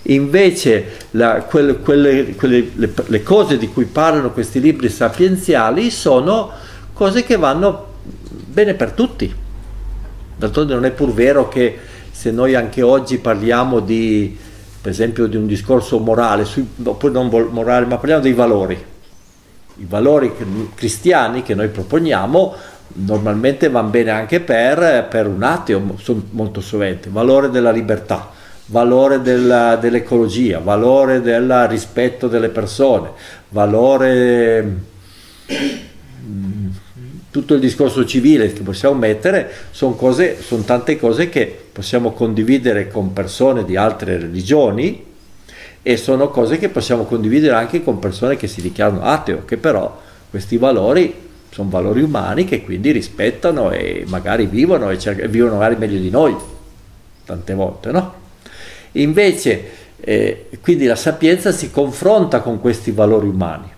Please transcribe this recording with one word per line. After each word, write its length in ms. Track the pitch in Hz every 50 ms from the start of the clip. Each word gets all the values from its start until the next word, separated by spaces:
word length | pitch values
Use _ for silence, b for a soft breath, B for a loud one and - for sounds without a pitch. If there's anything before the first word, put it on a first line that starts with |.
Invece 1040 | - - 139 139 143 139 151 190 202 185 175 - - 139 110 98 85 - - - - -
la, 240 | - 113 117 117 113
quelle, 420 | 110 - - - 151 143 143 127
quelle, 580 | - - - 143 147 143 143 135 135 131 - -
quelle, 340 | - - 127 123 123 110 - -
le, 180 | 113 113 101 - - -
le 180 | - 113 107 104
cose 340 | - 190 214 196 - 143
di 120 | 120 113 107
cui 160 | - 135 120
parlano 480 | 98 - 147 156 160 156 151 135 120 -
questi 260 | 135 110 - - 135
libri 300 | 127 156 151 - 127 110
sapienziali 1000 | 101 - - 113 - - 180 190 185 185 - - 156 127 110 110 127 175 226 240
sono 640 | - - - 160 135 127 135 175 214 226 202 B B B B B B B B B
cose 320 | - - 202 196 202 247 240
che 140 | - 240
vanno 560 | 196 156 135 139 165 190 202 - - - - - - - -
bene 640 | - - - - - - - - - 202 214 208 -
per 180 | 95 123 107
tutti. 420 | - - 247 247 - - - - - - - - - - - - - - - - - - - - - - - - -
D'altronde 380 | - 110 107 101 147 151 143 131
non 100 | 120 127
è 80 | 131
pur 220 | 127 - 143 127 110
vero 340 | 107 120 135 143 143 123
che 460 | - - 135 123 113 - - - - - - - -
se 200 | - - - 120
noi 240 | 113 117 127 131 131
anche 260 | 123 117 104 - 131
oggi 360 | 123 120 135 135 127 113 127
parliamo 640 | 123 - 120 110 101 107 117 120 120 127 131 123 113
di, 560 | 101 92 113 113 113 113 107 104 101 95 98 B B B B B B B B B
per 80 | - 101
esempio, 380 | 92 104 113 117 113 120 117
di 80 | 110 107
un 100 | 110 107
discorso 540 | 104 104 101 101 101 131 123 110 - 131 110
morale, 460 | 110 113 110 117 120 113 104 101 104
sui, 200 | 101 - 143 131 113 -
no, 160 | - 120 120 104
poi 180 | - - 143
non 160 | 120 127 127
vol-, 240 | 120 110 117 113 113
morale, 340 | 120 113 113 117 123 123 120
ma 120 | 120 131
parliamo 240 | 123 - 139 160 156
dei 100 | 131 135
valori, 500 | 123 117 120 117 107 101 95 92 90 90 - - - - - - - - _ - _ _ _ - - - - - -
i 80 | - 101
valori 480 | 85 101 104 113 135 151 147 135 113 -
che, 120 | - 113 95 95 107 110 101 -
cristiani 680 | - 120 110 - - - 175 175 147 120 113 120 131 127
che 120 | - 104
noi 120 | 95 107
proponiamo 840 | 107 101 98 90 - 143 160 165 160 127 95 98 113 147 185 190 - B B B B B B B - -
normalmente 760 | 87 98 98 107 104 104 107 104 107 120 135 139 135 170 147
vanno 200 | 127 120 110 107
bene 220 | 101 120 113 110
anche 280 | 107 110 113 107 165 180
per, 680 | 170 - 123 113 117 127 151 165 175 165 139 120 110 -
per 180 | - 113 107
un 160 | 104 95 95 107
ateo, 360 | 135 165 175 - - 107 95
mo-, 180 | 98 98 98
son-, 320 | 101 - - 120 107 95 104
molto 300 | 101 110 107 101 101 101
sovente, 480 | 92 - - 104 101 95 90 95 - 95
valore 380 | 95 107 117 127 135 139 139 135
della 220 | 123 127 120 117
libertà, 600 | 113 113 113 104 110 107 - - 107 92 - B B B B B B B B
valore 540 | - 107 117 120 120 123 127 135 139 139 135
della, 540 | 123 127 127 123 123 123 123 120 117 117 113
dell'ecologia, 840 | 113 117 120 117 120 113 - 127 117 117 107 95 117 127 107 90 80
valore 640 | 82 98 104 107 117 123 131 139 135 131 131 127
del 460 | 117 120 117 117 127 127 127 123 120
rispetto 600 | 113 113 110 - - - 120 123 127 123 - 131 120
delle 200 | 113 117 113 110
persone, 600 | - 113 104 101 - - 139 135 120 98 82 - B B B B B B B _
valore, 1300 | 95 104 104 104 107 113 120 131 139 131 131 131 127 123 123 123 120 120 117 113 113 110 107 104 95 92 95 - - B B B B B B B B B B - 277 - 139 139 120 120 127 - - - - 135 127 127 127
mm, 440 | 113 104 98 98 95 98 104 101 95 95 95 - - - 127 123 127 143 175 - -
tutto 260 | - - - - 151
il 40 | 135
discorso 460 | 131 127 - - 143 127 127 131 123
civile 480 | - - 131 120 147 156 123 110 98 95
che 80 | 101
possiamo 340 | 104 98 95 - - - -
mettere, 560 | 123 113 107 107 107 - 180 190 185 - B B B B B
son 260 | B - 139 131 117
cose, 440 | - 127 127 127 - 180 170 - -
son 220 | - - 120 110 101
tante 340 | - 123 123 - - 151
cose 300 | 151 - 117 113 127 175
che 360 | 170 - 139 113 - - - - -
possiamo 440 | - - 98 - - 123 120 117 -
condividere 720 | - 123 113 107 107 110 120 135 135 120 127 107 104 95
con 240 | 98 104 110 98 95
persone 540 | 95 101 95 90 - - 247 269 - 120 98
di 100 | 85 92
altre 420 | 95 104 110 107 - - 90 90
religioni 880 | 85 82 82 85 92 92 98 147 151 139 110 98 113 143 - - - - - - - - - - B B B B B B B B B
e 160 | B - 120
sono 320 | 110 - - 131 131 139 143
cose 280 | - 135 120 113 147
che 120 | 165 202 190
possiamo 340 | - 143 - - 123 117 107
condividere 520 | - 123 113 104 107 120 151 156 147 123
anche 280 | 113 120 - 170 170 -
con 160 | 135 113 95
persone 380 | 104 98 87 101 117 127 139
che 100 | - 113
si 140 | 101 - 90
dichiarano 420 | 87 90 - - 104 107 101 90 -
ateo, 400 | 117 151 156 - 104 87 - -
che 140 | - 120
però 440 | 110 - 160 120 95 - - - B B B B B B B
questi 260 | - 98 95 - 117
valori 580 | 113 123 135 127 101 95 110 143 185 180 - - - - - - - - -
sono 200 | - - 101 95
valori 320 | 90 92 90 101 107 123
umani 440 | 151 156 139 107 92 92 104 156 185
che 180 | 185 - 110 -
quindi 280 | 95 92 87 107 147
rispettano 800 | 143 110 - - - - 104 117 - - - 175 160 139 110 90
e 340 | 92 90 90 - - - -
magari 380 | 92 92 90 - 98 104 117 107
vivono 440 | 92 95 117 143 175 185 147 113 98
e 80 | 95
cer-, 300 | 92 - 104 101 98 -
vivono 280 | 113 104 113 120 117 110
magari 200 | 101 107 113 117
meglio 240 | 110 110 104 101 95
di 100 | 92 92
noi, 240 | 95 147 160 135 104 - - - - - - - - - - - - - - - - _ -
tante 280 | - 90 87 - - 95
volte, 380 | 98 95 90 - - - 113
no? 220 | 139 180 190 185 - - - - - B B B B B B B B B B B B
Invece, 800 | - 143 147 160 196 208 190 - - - 131 101 - B B B B B B B -
eh, 480 | - - 107 107 107 101 104 - - - - -
quindi 240 | - - 175 160 139
la 100 | 120 117
sapienza 560 | - - 160 156 - 160 160 180 185 - 208
si 180 | - - - -
confronta 720 | - - 147 135 123 - 170 185 220 214 175 - 139 117
con 220 | - 123 113 101
questi 300 | 120 123 113 107 - 120
valori 360 | 104 101 107 107 110 107 101
umani 420 | 98 92 92 90 82 76 - - - -